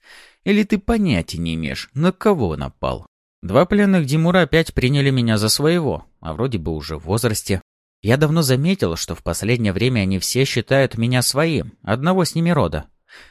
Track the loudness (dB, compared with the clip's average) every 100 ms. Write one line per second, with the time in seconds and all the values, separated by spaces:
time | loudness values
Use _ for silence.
0 | _ -20 -20 _ 0 0 2 -2 0 0
1 | 2 0 -2 -6 -4 -4 -6 -8 -10 -2
2 | -2 0 0 0 0 -2 -8 -6 -6 -6
3 | -10 _ _ _ -2 2 2 2 4 2
4 | 2 0 2 2 2 2 0 0 0 2
5 | 2 2 2 2 2 2 2 2 0 -4
6 | -8 _ -10 -4 -4 -4 -4 -6 -8 -10
7 | -4 -2 0 -2 -4 -4 -6 _ _ _
8 | 0 2 2 2 2 2 2 0 -2 -4
9 | -8 -8 -6 -4 0 0 0 0 0 0
10 | 0 -2 -2 0 0 -2 0 2 2 0
11 | 0 0 0 0 0 0 -4 -8 -4 -2
12 | 0 0 0 0 0 2 0 -2 -10 _
13 | _ -20 -20